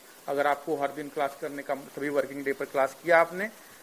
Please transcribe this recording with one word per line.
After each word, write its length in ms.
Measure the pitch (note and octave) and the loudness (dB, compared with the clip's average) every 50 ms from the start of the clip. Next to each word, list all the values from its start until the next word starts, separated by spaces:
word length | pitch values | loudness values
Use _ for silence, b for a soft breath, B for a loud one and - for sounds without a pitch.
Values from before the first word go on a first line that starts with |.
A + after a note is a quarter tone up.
| B B B B B - | B B B B B -4
अगर 200 | C#3+ C#3 C#3+ D3 | 0 2 4 2
आपको 300 | C#3+ C#3 - - D#3 C#3 | 2 2 0 -2 -2 0
हर 140 | C#3 C#3 | 0 -2
दिन 180 | C#3 D3 D3+ C#3+ | -2 -4 -10 -8
क्लास 280 | - D#3 C#3+ C#3 - - | -2 -2 -2 -2 -2 -4
करने 220 | E3+ D3+ C#3 C#3+ C3+ | -8 -8 -8 -8 -4
का, 120 | - C#3+ | -4 -4
सभी 340 | C3+ C#3+ - - D3+ C#3 D3 | -4 -4 -10 -8 -4 -4 0
वर्किंग 340 | C#3+ C#3+ C3 C3 C#3 C#3+ C#3 | 2 0 0 0 -4 -4 -2
डे 100 | C3+ C3+ | -2 -2
पर 120 | - C#3 | -2 -4
क्लास 320 | C3+ - C#3+ C3+ C3+ C3+ - - | -2 2 2 2 2 0 -4 2
किया 180 | D#3+ E3+ E3 | 6 6 6
आपने, 280 | E3+ D#3+ E3+ F#3 G3+ A3+ - B B B B B | 6 4 2 -4 -6 -6 -6 B B B B B